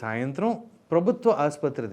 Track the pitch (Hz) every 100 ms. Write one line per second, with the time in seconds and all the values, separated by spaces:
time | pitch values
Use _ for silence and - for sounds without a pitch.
0 | 113 113 131 139 220 240 - - - 165
1 | 180 240 233 185 147 - 147 - 113